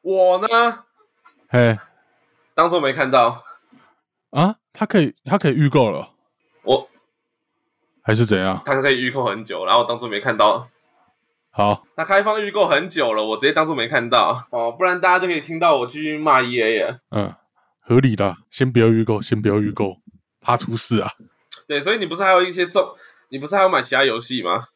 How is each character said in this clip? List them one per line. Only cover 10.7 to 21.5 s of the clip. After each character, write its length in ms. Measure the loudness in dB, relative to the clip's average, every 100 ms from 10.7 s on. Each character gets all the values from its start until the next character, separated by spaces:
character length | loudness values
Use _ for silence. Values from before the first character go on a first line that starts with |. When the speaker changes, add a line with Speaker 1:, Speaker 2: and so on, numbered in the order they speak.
| _ _ _ _ _ _ _ _
Speaker 2:
好。 360 | -2 0 0 _ -10
Speaker 1:
它 80 | 0
开 160 | 2
放 240 | 2 -2 -4
预 60 |
购 160 | 0 2
很 200 | 2 0
久 240 | -2 0
了， 120 | 0 -2
我 120 | 0
直 100 | 0
接 40 |
当 140 | 0 -2
作 100 | -2
没 120 | -2
看 220 | -4 0
到。 380 | 0 2 -2 -6
哦， 200 | -4 -4
不 120 | -2
然 180 | -2 0
大 80 | 0
家 100 | 0
就 80 | 0
可 60 |
以 80 | -6
听 180 | -6 -2
到 200 | 2 2
我 80 | -2
继 140 | -8
续 160 | -8 -4
骂 240 | 0 2
E 200 | 0 -2
A 180 | 0 0
了。 180 | -2 -6 _
Speaker 2:
嗯， 260 | -6 -6 -10 _ _ _ _
合 200 | 2 4
理 160 | 4 0
的， 220 | -2 -4 _
先 220 | -4 0
不 80 | 4
要 80 | 4
预 140 | 4
购， 180 | 0 -4
先 200 | -4 -2
不 80 | 0
要 100 | 0
预 100 | -2
购， 260 | -4 -6 -6 -20 _ _ _
怕 160 | -2 -2
出 220 | -2 -6
事 240 | -2 -2
啊。 100 | -4 -12 -20 _ _